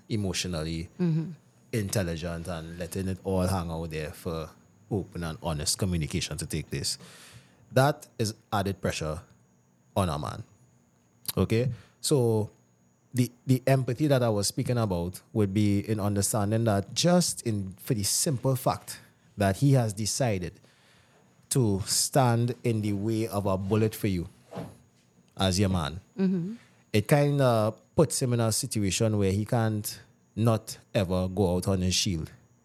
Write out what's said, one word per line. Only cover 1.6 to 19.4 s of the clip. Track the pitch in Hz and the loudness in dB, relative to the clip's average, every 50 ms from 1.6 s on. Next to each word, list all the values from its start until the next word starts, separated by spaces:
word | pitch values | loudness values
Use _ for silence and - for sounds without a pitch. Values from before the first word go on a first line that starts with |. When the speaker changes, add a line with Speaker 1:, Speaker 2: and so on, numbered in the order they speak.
| _ _ | _ _
Speaker 1:
intelligent | - 113 101 95 - 107 92 85 82 78 82 85 85 82 82 | -4 -4 -2 -2 -2 -2 -2 -2 -4 -4 -6 -6 -6 -8 -8
and | 92 87 80 80 82 85 87 | -8 -8 -10 -10 -12 -12 -10
letting | 87 82 - 98 95 | -10 -8 -6 -4 -4
it | 92 95 - - | -4 -4 -4 -2
all | 98 95 92 90 | -2 0 2 2
hang | 92 98 92 85 85 | 2 0 -2 -2 -4
out | 82 80 82 80 | -6 -6 -6 -6
there | 78 78 76 76 | -6 -6 -8 -8
for | - - - 90 82 80 76 73 - - _ _ _ _ _ - | -10 -10 -8 -8 -6 -8 -8 -10 -14 -20 _ _ _ _ _ -6
open | - 95 76 - - 87 87 | -4 -4 -4 -6 -8 -8 -8
and | 82 80 - - | -8 -8 -6 -4
honest | 85 80 73 73 - - | -4 -4 -2 -2 -4 -4
communication | - 104 92 90 82 76 - - 82 - - 76 | -2 0 0 0 0 -2 -2 -2 -4 -4 -4 -6
to | - - | -8 -8
take | 71 - 78 - - | -6 -6 -6 -6 -6
place. | - 98 - - - - - - - - - - - - - _ _ _ _ - | -6 -6 -4 -6 -6 -8 -12 -18 -20 -20 -20 -20 -20 -20 -20 _ _ _ _ -2
That | 104 127 135 147 151 - - - _ | 2 2 4 2 2 -2 -8 -14 _
is | - 113 104 110 - _ _ | -6 -6 -6 -6 -8 _ _
added | - 101 92 98 95 - | -2 -2 0 -2 -4 -4
pressure | - 95 - - 80 78 76 85 - - _ _ _ _ _ _ _ _ _ _ _ _ - | -4 -4 -4 -4 -4 -6 -6 -8 -10 -16 _ _ _ _ _ _ _ _ _ _ _ _ -2
on | 101 95 160 | 0 0 0
a | 143 | 0
man. | 147 147 - - 110 - - _ _ _ _ _ _ _ _ _ _ _ _ _ _ - - - | -4 -4 -6 -8 -10 -14 -16 _ _ _ _ _ _ _ _ _ _ _ _ _ _ -14 -6 -2
Okay? | - 95 - 113 113 127 127 - - - - _ _ | 0 0 2 2 0 0 -2 -4 -8 -12 -20 _ _
So | - - 156 135 120 117 110 107 104 - - _ _ _ _ _ _ _ _ _ _ _ - | -2 0 2 2 4 4 2 2 0 -4 -8 _ _ _ _ _ _ _ _ _ _ _ 0
the, | 123 123 117 - _ - | 0 0 0 -2 _ 0
the | 135 127 127 - | 2 2 2 4
empathy | 131 135 135 127 131 123 - 151 | 2 2 2 2 0 -2 0 2
that | 143 139 127 123 | 2 4 4 4
I | 113 | 2
was | 107 101 101 | 2 0 0
speaking | - - - 127 - 123 120 | -2 -2 -4 -2 -2 0 0
about | 113 104 90 87 85 90 - - - _ - | 0 0 0 -2 -2 -4 -6 -10 -12 _ 0
would | 113 104 98 95 | 0 2 2 2
be | 107 104 101 101 101 98 | 2 4 4 2 2 0
in | - 110 107 | -2 -2 -2
understanding | 95 104 101 101 98 - - 110 101 101 110 113 117 | -2 0 0 0 0 0 0 0 0 0 0 2 2
that | 113 101 98 98 - - | 2 2 2 0 -2 -2
just | - - 175 175 180 170 - - - - | 0 2 4 4 4 4 2 -2 -4 -4
in, | 117 107 101 95 95 - - - | -4 -4 -4 -4 -8 -10 -8 -4
for | - 131 | -4 -2
the | 104 98 | -2 0
simple | - - - - 170 135 110 - 135 135 | 0 0 0 0 0 -2 0 0 0 0
fact | 123 - 139 104 - - - - - - - _ _ _ _ _ | 0 0 -2 -2 -2 -6 -14 -18 -18 -20 -20 _ _ _ _ _
that | - | 2